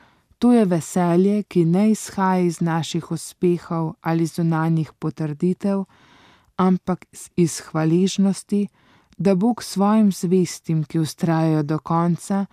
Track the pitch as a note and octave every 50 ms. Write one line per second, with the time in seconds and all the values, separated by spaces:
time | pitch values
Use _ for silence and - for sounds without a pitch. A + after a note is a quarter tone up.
0 | _ _ _ _ _ _ _ _ - A#3+ B3 A#3 A3 F#3 F3+ E3 D3 - - F#3+
1 | F3+ F3 E3+ F3 F#3 G3 G3+ G#3+ G3 - - F3+ E3+ E3 E3+ F#3 G#3 A3 A3 -
2 | - - - - F#3+ F#3+ F#3 F#3 F3+ F3 E3 - F3 E3+ D#3+ E3 D#3 - - E3+
3 | D#3 - E3 D#3 - - - _ - F3+ F3 E3 - - F3 E3 E3 D#3+ - -
4 | - E3+ E3 E3 E3 D#3 - - E3+ E3 E3 D#3 D#3+ E3 E3 D#3+ D#3 - - _
5 | - D#3 C3+ - D#3+ D3+ D3+ D3 - F3+ F#3 - - G3+ G3 G3 F#3+ - _ _
6 | _ _ _ _ _ _ _ _ _ _ _ - F#3 F#3+ F#3 F3+ - - F#3 -
7 | - - - - - - _ - F3 D#3+ - - - - - D#3+ D#3+ D#3+ D#3+ F3
8 | F#3+ F#3+ - - F#3+ G3 F#3 - - - - G3+ G3+ - _ _ _ _ _ _
9 | _ _ _ - E3 G3+ G3 F3 F#3+ A#3+ A#3 - - - - F#3 G3 G3+ G#3+ A3
10 | A3 G3+ F3+ - - F3 F3+ F#3+ F3+ - - - - - E3 D#3 D3+ - - E3
11 | D#3+ C#3+ - - - E3 E3 D#3+ D#3+ D#3+ D#3 D#3 D3+ D3 D#3+ D3+ - - E3 E3
12 | E3+ F3 E3+ D#3 - - G3 G3 G3 -